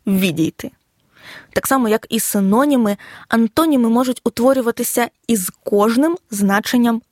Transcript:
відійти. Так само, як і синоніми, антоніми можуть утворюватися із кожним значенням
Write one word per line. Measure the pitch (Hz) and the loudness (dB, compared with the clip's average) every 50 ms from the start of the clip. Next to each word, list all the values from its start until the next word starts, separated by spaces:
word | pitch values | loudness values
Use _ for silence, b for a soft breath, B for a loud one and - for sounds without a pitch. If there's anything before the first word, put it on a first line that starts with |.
| - | -4
відійти. | 208 196 190 196 185 151 165 156 156 - - - - _ _ _ _ _ _ _ B B B B B B B B B | -2 0 0 0 0 0 -2 -2 -4 -4 -8 -16 -16 _ _ _ _ _ _ _ B B B B B B B B B
Так | B 208 - | B -4 -2
само, | - 269 262 240 214 | 0 0 0 0 0
як | 214 233 - - | -2 -2 -4 -4
і | 233 220 | -6 -4
синоніми, | - - - 202 196 190 208 240 285 294 277 247 226 202 202 B B B B B B B | -4 -2 -2 0 2 2 2 2 2 2 2 2 2 0 -2 B B B B B B B
антоніми | 233 226 226 214 - 311 330 320 285 254 233 226 | 0 0 0 0 0 0 0 2 2 2 2 2
можуть | 226 247 262 254 240 - - | 2 0 0 -2 -4 -4 -4
утворюватися | 240 - - 233 269 269 262 226 233 233 - 240 - - 240 240 - _ _ - | -6 -2 2 2 2 2 2 0 -2 -4 -4 -6 -4 -2 -2 -4 -4 _ _ -4
із | - 233 202 180 - - _ - | -2 -2 -2 -2 -6 -12 _ -6
кожним | - 208 202 208 226 226 254 294 330 339 - _ - | -2 0 2 2 2 2 2 2 0 0 -4 _ -10
значенням | 220 202 202 196 196 208 226 - - 247 240 233 226 226 _ _ | -4 -2 0 0 0 0 -2 0 0 0 2 2 0 -2 _ _